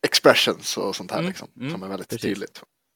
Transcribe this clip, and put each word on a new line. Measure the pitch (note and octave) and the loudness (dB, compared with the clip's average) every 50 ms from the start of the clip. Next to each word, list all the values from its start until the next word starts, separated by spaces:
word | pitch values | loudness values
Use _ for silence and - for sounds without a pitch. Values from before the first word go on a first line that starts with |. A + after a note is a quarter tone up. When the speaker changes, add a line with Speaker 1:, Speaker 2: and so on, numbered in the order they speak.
| - - | -2 2
Speaker 1:
expressions | - - - D3+ B2+ - - - F#2+ - - - - - | 0 6 8 8 8 8 6 2 0 -2 -4 -6 -4 -4
och | - - - | -4 -4 -4
sånt | - F#2+ F#2 | -6 -8 -6
här, | - F2+ | -4 -4
Speaker 2:
Mm, | E2 F2+ | -4 -4
Speaker 1:
liksom, | F#2+ - - - _ - | -6 -8 -14 -18 _ -10
Speaker 2:
mm, | - C3+ | -8 -8
Speaker 1:
som | D#3 G#2 F#2 | -8 -8 -8
är | F#2+ | -8
väldigt | F#2+ F#2+ F#2 - | -8 -8 -8 -8
Speaker 2:
precis. | - A#2 | -8 -4
Speaker 1:
tydligt. | - G#2 G2+ G2+ G2 - _ - - _ _ _ _ _ _ | -2 -2 -2 -2 -6 -12 _ -18 -20 _ _ _ _ _ _